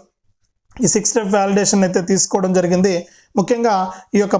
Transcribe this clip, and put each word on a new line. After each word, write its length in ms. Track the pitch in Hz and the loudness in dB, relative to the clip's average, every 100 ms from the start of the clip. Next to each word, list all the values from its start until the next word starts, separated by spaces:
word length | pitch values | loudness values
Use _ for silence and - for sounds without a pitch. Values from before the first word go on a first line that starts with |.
| - _ _ _ _ _ _ - 220 | -12 _ _ _ _ _ _ -2 0
ఈ 20 | |
సిక్స్ 180 | 208 196 | 0 0
స్టెప్ 180 | 240 196 208 | -2 0 0
వాలిడేషన్ 480 | 196 202 196 202 185 | 2 0 2 2 2
అయితే 140 | 190 180 | 0 0
తీసుకోవడం 420 | 185 - 202 185 185 | -2 0 -2 0 0
జరిగింది. 360 | 175 180 196 175 - _ _ - | 0 2 0 -2 -6 _ _ -4
ముఖ్యంగా 360 | 185 233 233 196 185 - - 202 | -2 0 0 0 -2 -8 -4 -2
ఈ 40 | |
యొక్క 120 | 196 | 0